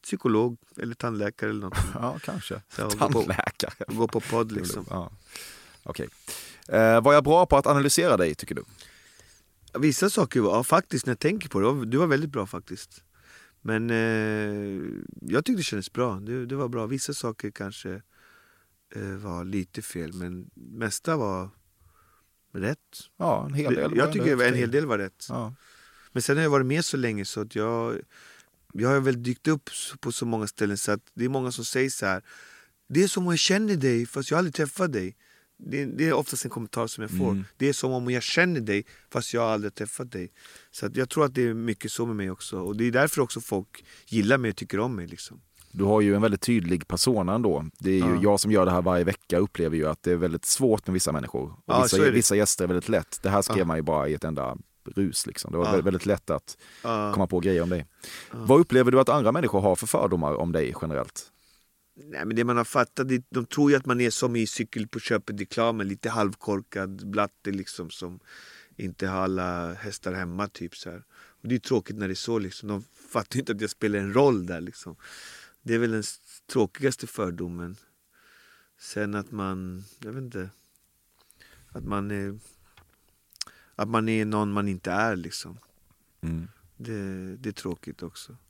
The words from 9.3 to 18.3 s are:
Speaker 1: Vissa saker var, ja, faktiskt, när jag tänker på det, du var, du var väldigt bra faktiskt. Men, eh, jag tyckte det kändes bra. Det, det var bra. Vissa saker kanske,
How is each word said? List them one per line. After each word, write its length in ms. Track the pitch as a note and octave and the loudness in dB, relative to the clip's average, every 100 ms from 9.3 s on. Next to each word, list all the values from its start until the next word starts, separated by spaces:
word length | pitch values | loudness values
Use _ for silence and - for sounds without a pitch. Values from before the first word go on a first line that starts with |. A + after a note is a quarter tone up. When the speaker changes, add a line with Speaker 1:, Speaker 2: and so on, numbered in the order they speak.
| _ _ _ - A2+ | _ _ _ -12 0
Speaker 1:
Vissa 320 | D3 C3 G3+ | 2 4 2
saker 300 | - D3+ A2+ | 2 2 2
var, 160 | G#2 G#2 | 2 2
ja, 80 | |
faktiskt, 420 | B2+ E3 - C#3 - | 4 2 2 -4 -2
när 40 | |
jag 80 | A#2 | 0
tänker 300 | D3+ G#3 E3 | 0 -2 -2
på 120 | G2 | 2
det, 60 | G#2+ | 2
du 60 | |
var, 120 | C#3+ | 2
du 120 | A2+ C3 | 0 2
var 80 | F3 | 4
väldigt 240 | C#3 D#3 | 2 0
bra 160 | C#3 G2+ | -4 -4
faktiskt. 560 | F2 - F#2 - - _ _ _ - - _ | -8 -10 -14 -14 -20 _ _ _ -20 -20 _
Men, 300 | - A2 A#2 | -4 -2 0
eh, 920 | A2+ A2+ A2 A2 G#2+ G#2 G#2 G2+ F#2+ - G1+ G1+ - | 0 2 2 0 -2 -2 -4 -6 -6 -8 -10 -12 -14
jag 240 | A#1+ A2+ | -2 0
tyckte 160 | D#3+ A3 | 0 -2
det 20 | |
kändes 300 | D3+ G#2 - | -2 -4 -6
bra. 220 | - B2 | -2 -2
Det, 320 | F#2+ G#2 B2+ A#2+ | -2 -6 -8 -6
det 100 | C3+ | -4
var 120 | B2+ | -4
bra. 180 | A#2+ A2 | -4 -4
Vissa 280 | C3+ - | -4 -6
saker 360 | C#3+ A#2+ A2 G#2+ | -6 -6 -6 -10
kanske, 520 | - G2 - F#2+ F#2+ - _ _ | -8 -10 -10 -10 -12 -14 _ _